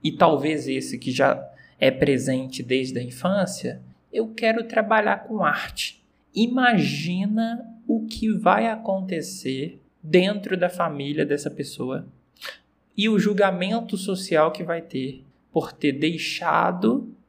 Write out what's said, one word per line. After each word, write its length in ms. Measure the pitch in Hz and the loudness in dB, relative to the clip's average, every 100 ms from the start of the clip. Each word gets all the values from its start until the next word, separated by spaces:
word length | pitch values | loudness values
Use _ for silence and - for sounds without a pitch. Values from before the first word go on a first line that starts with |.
e 80 | - | -2
talvez 560 | - 170 147 147 156 131 | 4 4 4 0 -2 -4
esse 300 | 131 127 131 | -6 -6 -8
que 140 | - | -6
já 360 | 127 135 - - - - _ | 2 2 2 -4 -20 -20 _
é 120 | 135 | 2
presente 720 | 131 143 135 135 131 131 - | 4 2 2 0 -2 -4 -8
desde 340 | 123 127 131 123 | -2 -2 0 -6
a 40 | |
infância, 760 | 123 - 180 202 185 - - - - - _ | -8 -4 -2 0 0 -4 -8 -8 -14 -20 _
eu 180 | - 220 | -4 -4
quero 340 | - 226 226 | 0 0 0
trabalhar 540 | 226 - 202 220 208 202 - | 0 -2 2 2 2 -2 -4
com 180 | 220 | 0
arte. 580 | 165 147 - - - - _ _ _ | 0 0 -6 -8 -10 -10 _ _ _
Imagina 1300 | - 233 254 247 220 139 143 160 180 208 214 226 233 - - - | 0 2 4 4 4 2 0 -2 0 0 0 0 -4 -10 -18 -2
o 180 | 226 - | -2 -2
que 260 | - 220 | -4 -2
vai 360 | 196 - 196 226 | 2 4 4 2
acontecer 1120 | 220 - 190 190 170 147 - 135 135 151 - _ _ | -2 -4 -4 -2 -6 -6 -8 -6 -6 -6 -10 _ _
dentro 560 | 156 165 185 208 190 180 | 4 6 6 0 -2 0
da 120 | 175 | 0
família 560 | 175 165 147 139 147 151 | 0 -2 -2 -4 -2 0
dessa 240 | 143 - | 0 -2
pessoa 580 | - 139 - 127 135 180 - _ _ - - _ _ _ - | -6 -10 -6 -6 -6 -8 -18 _ _ -16 -16 _ _ _ -2
e 140 | 208 | 2
o 100 | 214 | 4
julgamento 760 | 208 196 196 180 185 226 233 190 | 4 4 4 4 -2 -2 -2 -6
social 540 | - 185 - 160 156 | -4 -4 0 2 2
que 120 | - | 0
vai 180 | 165 170 | -6 -6
ter 420 | - 131 131 135 - _ _ | -6 -6 -6 -10 -18 _ _
por 200 | - - | -4 -4
ter 220 | - 151 | -2 -2
deixado 1200 | 135 156 165 - - 170 165 175 180 208 262 - - | 2 0 -2 -6 -4 0 2 2 2 2 0 -2 -16